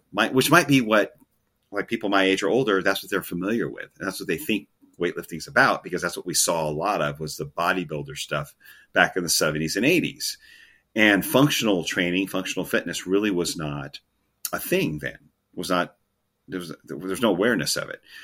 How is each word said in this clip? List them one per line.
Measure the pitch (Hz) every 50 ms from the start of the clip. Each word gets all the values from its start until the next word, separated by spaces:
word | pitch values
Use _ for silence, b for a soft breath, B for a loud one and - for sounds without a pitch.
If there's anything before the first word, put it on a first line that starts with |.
| _ _
might, | - 101 110 - 123
which | 131 127 -
might | 143 175 165 139
be | 143 135
what, | 120 107 110 104 98 - - _ _ _ _ _ _ _ _ _ _ _
like, | - 101 95
people | - 117 110 - 101
my | 101 98 95
age | 95 95 95 107
or | 85
older, | 98 123 135 110 98 95 87
that's | 98 98 - -
what | 92
they're | 104 92
familiar | - - 90 87 90 101 117 117 87 64
with. | 58 - - - _ -
And | 90
that's | 95 95 -
what | 98
they | 80 85 80
think | - - 110 101 - - _ _ _ _ _ -
weightlifting's | 87 87 - - - - 85 80 - -
about, | 71 123 131 123 92 - -
because | 90 85 85
that's | 85 87 -
what | - -
we | 90 82
saw | - - - 87 82 80
a | 76 76
lot | 76 82 101 101 85 76
of | 73 73 73
was | 78 76 -
the | - 78
bodybuilder | 73 - - 85 87 92 95 87 76 78 73 71 71 71
stuff | - - - 76 73 76 - - _ B B B B B B B
back | 95 87 82 - 92
in | 87
the | 80
seventies | - - 85 78 76 78 80 78 -
and | 98 113
eighties. | 143 185 160 98 71 - - - - - - b b b b b b b b b b -
And | 110 107 107 101 95 90
functional | - - 127 143 147 - - 113 110 98 90 80
training, | - - 98 90 87 87 95 98 95
functional | - 92 92 - - 95 87
fitness | - - - - 87 85 - -
really | 90 95 101 107 107
was | 95 87 85 80 -
not | 90 78 73 71 73 69 71 - - _ _ _ _ _ _ _ _ - -
a | - 87
thing | - - 170 190 190 92 80 73
then. | 71 62 - - _ _ _ _ _ _ _
Was | - 90 82
not, | 92 87 87 - - _ _ _ _ _ _ _ _ _ _ -
there | - 92
was, | 87 80 - - _
there | - 73
was | 67 90 95 95 87
no | 120 110
awareness | 92 85 101 120 117 92 71 - -
of | - - 50
it. | 50 - _ B B B